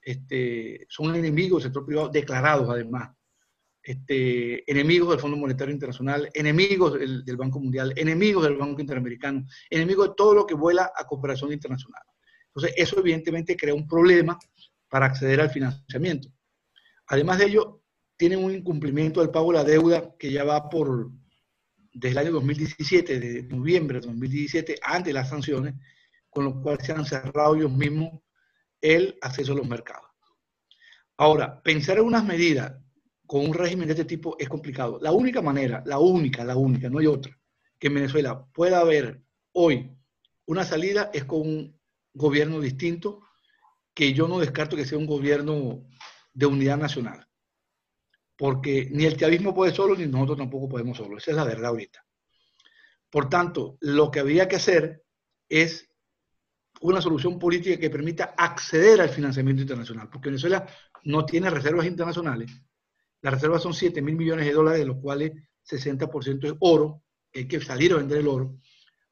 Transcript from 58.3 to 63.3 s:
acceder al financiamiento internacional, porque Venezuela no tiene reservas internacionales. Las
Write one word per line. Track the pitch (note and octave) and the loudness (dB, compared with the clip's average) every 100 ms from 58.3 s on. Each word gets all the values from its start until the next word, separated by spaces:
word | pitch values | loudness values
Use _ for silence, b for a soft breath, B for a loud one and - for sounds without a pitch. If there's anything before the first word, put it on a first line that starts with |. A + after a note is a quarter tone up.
| - | -2
acceder | E3+ - - D#3+ G3+ G#3+ | -2 -2 -2 6 8 8
al | D#3+ | 6
financiamiento | C3 C#3+ C3 C3+ C3+ | 0 -2 0 2 0
internacional, | C3+ A#2+ A2+ A2+ - | -2 -6 -8 -12 -14
porque | B2+ C#3 | -10 -8
Venezuela | C3+ E3+ F#3+ F#3+ B B - | -4 0 0 -2 B B -12
no | D3+ D#3 D#3 | -2 -2 0
tiene | E3 F#3 | 0 0
reservas | D3+ C#3+ E3+ E3 | 0 0 0 -2
internacionales. | E3+ E3+ E3+ E3 A#2 A2+ - _ _ _ _ _ _ | -2 -4 -4 -4 -6 -8 -16 _ _ _ _ _ _
Las | C#3 | -4